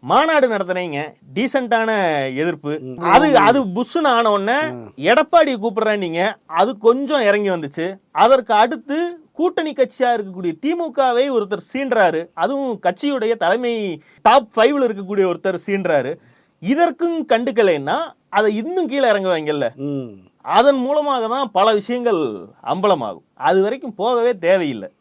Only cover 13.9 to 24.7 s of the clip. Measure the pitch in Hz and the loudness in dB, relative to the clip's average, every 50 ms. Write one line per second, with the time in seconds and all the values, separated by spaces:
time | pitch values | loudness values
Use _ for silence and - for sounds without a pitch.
13.9 | 165 151 _ _ _ _ _ 220 226 277 240 - _ 226 220 247 294 285 262 240 | -6 -8 _ _ _ _ _ 4 4 4 4 0 _ 2 2 2 4 2 0 -2
14.9 | 220 190 202 180 208 202 190 185 175 160 _ 190 185 170 - - 196 196 190 180 | -2 -4 -8 -6 0 0 0 0 0 -2 _ -4 -4 -4 -4 -4 -4 -4 -2 0
15.9 | 160 143 123 131 160 - _ _ _ _ _ _ _ _ - 180 269 294 339 339 | 0 0 0 -2 -6 -10 _ _ _ _ _ _ _ _ -2 -2 2 2 2 0
16.9 | 294 _ 339 339 339 330 311 311 247 226 240 254 233 220 220 196 170 147 139 143 | 0 _ -4 -4 -2 -4 -2 0 0 0 0 -2 0 2 2 2 2 0 -2 -4
17.9 | 185 277 220 - - _ _ _ - 202 220 214 214 214 220 311 359 370 349 254 | -4 -4 -4 -8 -12 _ _ _ -2 0 2 2 0 -2 -4 -4 -4 -4 -4 -2
18.9 | 247 285 262 240 208 202 190 185 180 160 156 151 151 143 135 117 117 135 135 147 | -2 0 2 2 2 2 0 0 -2 -2 -2 -2 -4 -2 -2 -4 -6 -6 -8 -8
19.9 | 143 139 131 117 104 98 92 90 _ _ _ 123 156 196 240 285 277 262 247 262 | -6 -8 -8 -10 -16 -20 -20 _ _ _ _ 0 2 4 4 4 4 2 0 -2
20.9 | 285 302 302 294 269 254 226 220 233 269 277 226 _ 185 196 226 220 208 202 - | -2 -2 0 0 -2 -2 -2 -4 -4 -4 -4 -2 _ 2 2 4 2 0 -2 -4
21.9 | 240 247 240 240 208 170 151 123 107 95 85 104 - _ - - 139 185 190 208 | -6 -2 0 0 0 0 -2 -4 -6 -8 -12 -16 -20 _ -6 -6 -4 0 2 2
22.9 | 190 156 120 107 92 80 _ _ _ _ 127 151 180 190 190 202 247 269 277 269 | 2 2 -2 -8 -8 -10 _ _ _ _ -2 0 2 2 2 0 -2 -6 -8 -12
23.9 | - - 185 233 254 240 233 240 240 190 170 165 185 190 175 147 | -8 -4 -4 -2 0 0 0 0 -2 -2 0 2 2 2 2 -2